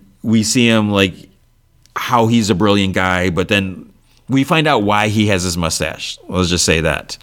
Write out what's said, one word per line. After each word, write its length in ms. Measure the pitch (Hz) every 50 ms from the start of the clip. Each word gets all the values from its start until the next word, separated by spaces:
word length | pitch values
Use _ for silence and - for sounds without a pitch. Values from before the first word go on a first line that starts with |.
| - - _ _
we 200 | - 117 110 113
see 240 | 104 107 - 127 120
him, 240 | 117 113 110 107 104
like, 380 | 101 98 98 92 80 - - - _ _ _ _ _ _ _ _ _ _ _ _ -
how 320 | - - - 127 120 113 110
he's 200 | 120 117 107 98
a 60 | 101
brilliant 400 | 85 107 104 101 101 98 95 92
guy, 340 | 101 92 92 90 90 90 95
but 200 | 82 87 90 -
then 440 | 107 101 98 95 90 - - - - _ _ _ _ _ _ -
we 160 | 127 135 135
find 240 | 139 170 160 151 156
out 160 | 139 110 104
why 240 | 101 104 104 107 107
he 180 | 104 110 104
has 160 | 104 101 90
his 140 | 90 92 82
mustache. 600 | 87 85 80 - - 78 78 - - - - - - - -
Let's 200 | - 90 92 82
just 160 | 87 85 -
say 160 | - 80 82
that. 360 | 80 80 71 50 - - - -